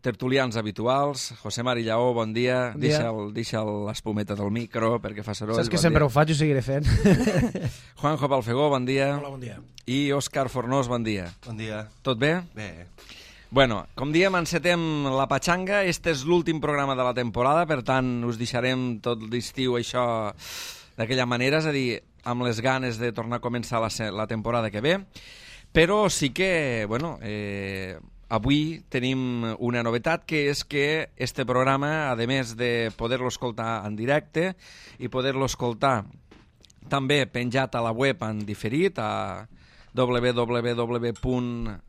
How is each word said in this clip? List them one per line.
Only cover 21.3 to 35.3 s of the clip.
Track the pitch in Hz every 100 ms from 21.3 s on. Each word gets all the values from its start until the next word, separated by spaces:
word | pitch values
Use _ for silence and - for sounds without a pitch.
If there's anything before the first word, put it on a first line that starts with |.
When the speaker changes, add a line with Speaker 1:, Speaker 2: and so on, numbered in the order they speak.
| 120 131 151
Speaker 1:
és | 160
a | 143
dir, | 127 110 - _
amb | - 123 123
les | 113
ganes | 123 131 127 110
de | 120
tornar | 110 113 120
a |
començar | 120 120 117 117
la | 110
se-, | - 107
la | 98 107
temporada | 113 107 120 110
que | 104
ve. | 131 190 196 - - - - - - -
Però | 165 208 202
sí | - 143
que, | 143 190 170 143 117 104
bueno, | 113 165 101
eh, | 110 107 101 101 98 95 95 87 - - -
avui | 113 113 147 151 160 -
tenim | 131 127 131 127 120 113 110
una | 120 120
novetat, | 117 120 135 165
que | - 156 143
és | 143
que | - 147 143 156 - -
este | 131 -
programa, | 123 127 131 135 143 156 147
a | 117
més | 117 135 120 113
de | 123 117 113 -
poder-lo | 117 127 127
escoltar | - 127 113 113 113
en | 104 104
directe | 117 147 - 160 180 185 - - - -
i | 123
poder-lo | 127 131